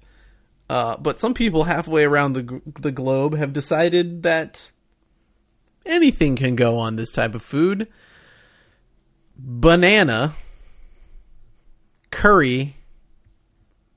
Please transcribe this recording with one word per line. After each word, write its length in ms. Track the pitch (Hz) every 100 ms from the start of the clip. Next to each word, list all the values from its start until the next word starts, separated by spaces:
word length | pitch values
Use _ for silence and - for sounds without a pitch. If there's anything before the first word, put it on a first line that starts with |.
| _ _ - _ _ _ -
Uh, 280 | 123 117 -
but 240 | 151 -
some 120 | 226
people 300 | 247 226 160
halfway 400 | 160 160 160 156
around 300 | 147 147 143
the 100 | 131
g-, 180 | 120 127 151 143
the 120 | 147
globe 440 | 131 131 135 147 151
have 160 | 143
decided 680 | 143 - 156 170 175 175 170
that 480 | 170 160 156 - - _ _ _ _ _ _ _ _ _ _ _ 381
anything 500 | 339 294 - 151 127
can 200 | 131 123
go 200 | 120 117
on 200 | 113 113
this 140 | 113
type 200 | - 117
of 80 | 110
food. 460 | - 139 180 202 220 _ _ _ _ _ _ _ _ _ _ _ _ _ _ -
Banana, 960 | 131 120 160 170 180 214 156 113 151 - - - - - - - - - - - - _ _ - _ _ -
curry, 640 | - 208 196 131 127 139 - - - _ _ _ _ _ _ _ _ _